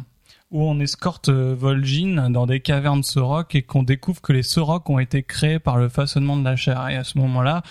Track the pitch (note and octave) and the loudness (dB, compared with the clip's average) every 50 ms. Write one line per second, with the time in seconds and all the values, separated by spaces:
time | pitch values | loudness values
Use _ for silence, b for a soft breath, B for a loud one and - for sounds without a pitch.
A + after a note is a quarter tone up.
0 | C3 - _ _ b b b b b _ F3+ D3+ D#3 D#3 D3 D3 C#3+ C#3 - - | -10 -14 _ _ b b b b b _ -2 -2 0 0 0 0 -2 -4 -4 -4
1 | - F3+ E3+ - - - C3+ C3 C3 C3 C3 B2 B2+ C3+ C3+ C3+ C3+ C3+ C#3 D3+ | -4 -4 -4 -2 0 2 2 2 2 0 -2 0 0 0 0 2 0 0 0 0
2 | F3+ G3 F#3 D#3 C3 B2 A#2+ B2 B2 B2 C3 C3+ - - D3 C#3 C#3 D3 C#3+ C#3 | 0 0 0 0 0 2 2 0 0 0 0 -2 0 -2 -2 0 2 2 0 0
3 | C3+ - - C#3+ B2+ B2+ C#3+ D#3+ E3 - - D3 B2 - - C#3 C3 A#2+ C3+ C3 | 0 0 0 0 0 0 0 -2 -4 -2 -2 -2 -2 0 0 0 2 2 0 0
4 | - - F3+ - - - C#3+ C3 B2 - - E3 D#3+ C#3+ D#3+ F3 - - C#3+ C3 | 0 -4 -6 -4 0 0 2 2 2 0 0 0 0 0 -2 -4 -2 0 0 0
5 | C3 - - C3+ C3 - - - D#3+ D3+ D#3+ D#3+ - D3 B2+ B2 A#2+ A#2+ - - | 0 0 -2 -4 -4 -4 -4 -2 0 0 0 0 0 0 2 2 0 2 0 -2
6 | C#3+ C#3+ - C#3+ C#3 C#3+ C#3+ C#3+ C3+ C3 C3 B2+ - C#3 B2+ B2+ B2+ C3 C#3 C3 | -2 0 0 0 0 2 0 0 0 0 0 0 0 0 -2 -2 -2 -4 -4 -6
7 | B2+ - - - C3 C3 B2+ B2+ B2+ C3+ D#3+ F3 B B | -6 -4 0 0 0 2 2 2 2 2 0 -2 B B